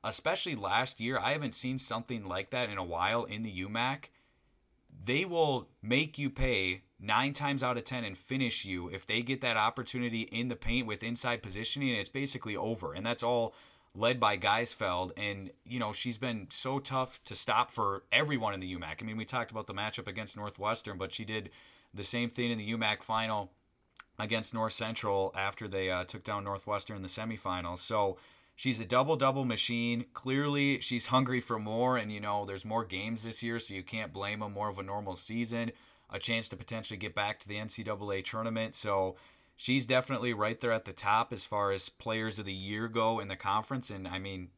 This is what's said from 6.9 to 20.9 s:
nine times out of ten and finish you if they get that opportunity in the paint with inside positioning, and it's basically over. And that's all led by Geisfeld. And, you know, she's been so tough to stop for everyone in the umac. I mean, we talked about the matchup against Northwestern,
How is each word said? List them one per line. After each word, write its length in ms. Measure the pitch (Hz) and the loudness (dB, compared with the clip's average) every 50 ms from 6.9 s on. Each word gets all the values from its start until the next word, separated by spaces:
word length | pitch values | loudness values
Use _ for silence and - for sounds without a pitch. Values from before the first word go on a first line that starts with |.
| _ - | _ -6
nine 340 | 95 104 107 113 131 139 139 | 0 4 4 4 4 4 0
times 300 | - 147 139 139 135 127 | 0 0 0 2 2 2
out 140 | 123 123 120 | 0 0 0
of 80 | - | -2
ten 180 | - 131 123 113 | -4 -4 -4 -4
and 140 | 101 92 - | -6 -8 -10
finish 480 | - - 131 135 131 117 110 - - | -6 -4 0 2 2 2 2 0 0
you 240 | 98 92 90 87 90 | -2 -2 -4 -4 -4
if 180 | 95 95 - - | -6 -6 -2 0
they 140 | 104 117 | 0 0
get 200 | 120 123 135 131 | 2 0 0 0
that 160 | 135 123 113 110 | 2 2 4 4
opportunity 640 | 107 113 - - 120 - - 127 123 120 113 113 | 4 4 2 0 -4 -4 -2 -2 -2 0 0 0
in 260 | 110 - 107 113 120 127 | -2 -2 -2 -2 -2 -2
the 80 | 117 | -2
paint 300 | - - 117 120 127 123 | -2 0 2 2 2 2
with 180 | 110 104 - 110 | 0 -2 -4 -2
inside 380 | 113 120 113 - 123 120 113 | -4 -2 -2 0 0 -2 -2
positioning, 480 | - 101 92 104 113 - - 143 139 131 | -4 -6 -6 -4 -2 -2 -2 0 2 2
and 100 | 120 104 | 2 0
it's 100 | 95 - | 0 -2
basically 460 | - 131 139 135 - 127 - 113 104 | -4 -4 -2 -2 -4 -4 -4 -4 -4
over. 380 | - - 113 117 - - 73 71 | -2 0 -2 -2 -2 -4 -6 -6
And 120 | 87 101 | -4 -2
that's 180 | 113 120 - 120 | -2 -2 0 2
all 320 | 117 123 120 117 113 - - - - - _ _ _ - | 4 4 4 4 2 -2 -8 -20 -20 -20 _ _ _ -2
led 240 | 98 113 120 127 123 | 2 4 4 4 6
by 180 | 113 104 104 92 | 6 4 4 4
Geisfeld. 720 | 87 104 104 113 120 120 - - 110 92 90 90 92 90 - - | 4 4 4 4 2 0 -2 0 0 2 2 2 0 -2 -4 -2
And, 340 | 104 104 101 98 95 95 - _ - | -2 -2 -2 -4 -6 -10 -14 _ -12
you 140 | - 123 123 | -8 -4 -2
know, 140 | 113 107 104 | -2 -2 -2
she's 240 | - - 123 117 107 | -2 -2 -2 -2 -2
been 300 | 127 127 117 107 92 - | -2 -2 -2 -4 -6 -6
so 300 | - - - 131 135 139 | -6 -4 -2 -2 -2 -2
tough 440 | 135 - 139 131 131 127 - - - | -2 -2 0 0 0 -2 -4 -10 -10
to 100 | - 107 | -6 -4
stop 360 | - - - 110 113 123 - | -2 0 4 4 4 4 4
for 320 | - - 107 101 98 98 - - | 2 0 2 2 2 0 0 2
everyone 420 | 104 127 156 147 147 120 110 104 101 | 4 4 4 4 2 2 2 0 0
in 60 | 95 | -2
the 160 | 92 90 92 | -4 -4 -6
umac. 260 | 87 82 76 80 - | -6 -6 -6 -8 -8
I 40 | 117 | -6
mean, 120 | 110 107 110 | -6 -6 -6
we 80 | 110 | -4
talked 260 | - - 127 117 - | -4 -2 -4 -4 -4
about 160 | 110 110 104 - | -6 -8 -6 -6
the 60 | 101 | -4
matchup 340 | 98 104 107 - - - 107 | -4 -4 -4 -4 -6 -6 -6
against 300 | 92 113 107 104 - 104 | -6 -6 -8 -8 -8 -8
Northwestern, 600 | 104 104 - - 101 107 117 113 - 107 | -8 -8 -6 -2 -2 0 0 0 -2 -6